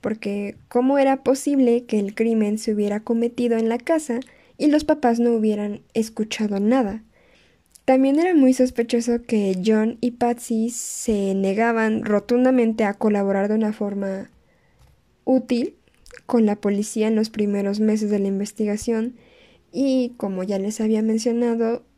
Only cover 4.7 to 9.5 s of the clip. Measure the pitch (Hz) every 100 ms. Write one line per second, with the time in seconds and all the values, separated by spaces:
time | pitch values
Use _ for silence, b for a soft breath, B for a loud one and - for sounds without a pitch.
4.7 | 294 302 302 254 233 240 233 214 208 208
5.7 | 208 _ - 220 - 214 - 208 202 208
6.7 | 262 214 220 - b b b b b b
7.7 | _ - 262 269 285 349 330 262 254 254
8.7 | 240 233 240 233 233 233 214 202